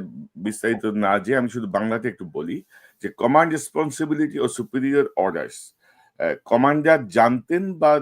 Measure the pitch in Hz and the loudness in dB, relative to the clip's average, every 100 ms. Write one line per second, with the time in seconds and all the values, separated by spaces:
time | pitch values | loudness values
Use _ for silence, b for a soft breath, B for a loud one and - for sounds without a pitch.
0 | 95 - 226 - 95 107 113 110 110 107 | -8 -14 -20 -10 -8 -4 -2 -2 -2 -2
1 | 101 101 98 135 120 120 107 95 110 117 | 0 0 0 -2 -2 -4 -4 -2 -2 -4
2 | 117 98 90 76 80 143 - b b b | -4 -8 -10 -8 -8 -8 -12 b b b
3 | 98 - 120 147 165 156 - 151 151 131 | -10 -2 2 4 2 0 -6 -4 -4 -4
4 | 156 151 151 - 123 - 113 131 131 143 | -4 -2 -2 -2 -4 -4 -6 -4 0 2
5 | 139 - 95 82 62 - - _ b b | 2 0 -2 -2 -8 -12 -20 _ b b
6 | b - 82 - - 117 135 151 151 156 | b -6 -4 -4 0 4 4 4 4 4
7 | 110 87 117 123 - 170 190 170 156 151 | 2 4 4 4 -2 -4 -4 0 4 4